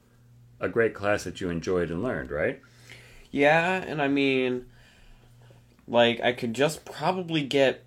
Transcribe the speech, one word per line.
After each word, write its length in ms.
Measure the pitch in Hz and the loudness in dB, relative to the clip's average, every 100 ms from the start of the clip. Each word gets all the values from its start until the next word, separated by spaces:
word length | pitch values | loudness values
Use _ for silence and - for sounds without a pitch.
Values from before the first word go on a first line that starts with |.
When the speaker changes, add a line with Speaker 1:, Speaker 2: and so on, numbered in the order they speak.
| _ _ _ - - - | _ _ _ -20 -20 -8
Speaker 1:
a 80 | 98 | -4
great 260 | 113 113 | 0 0
class 300 | - 101 101 | 0 -2 -2
that 160 | 92 - | -4 -8
you 100 | 92 | -6
enjoyed 400 | 85 87 92 82 | -4 -2 -2 0
and 140 | 82 | -4
learned, 260 | 127 85 64 | -4 -6 -6
right? 300 | 73 104 - - - - - - - - | -2 -2 -4 -16 -20 -20 -20 -20 -20 -8
Speaker 2:
Yeah, 520 | 139 143 165 175 185 - | 2 4 4 2 -2 -4
and 160 | 151 | -2
I 60 | 139 | 0
mean, 580 | 139 139 131 127 127 - - - _ - - - - - - _ _ - | 2 2 2 0 -4 -8 -20 -20 _ -20 -20 -20 -20 -20 -20 _ _ 0
like, 340 | 117 117 117 | 4 4 4
I 120 | 123 | -2
could 200 | 123 120 | -2 -6
just 320 | 113 151 160 | 0 -2 -2
probably 600 | - - 156 185 165 160 | -14 -4 -2 -2 -2 -4
get 400 | 135 139 131 - | 0 2 2 2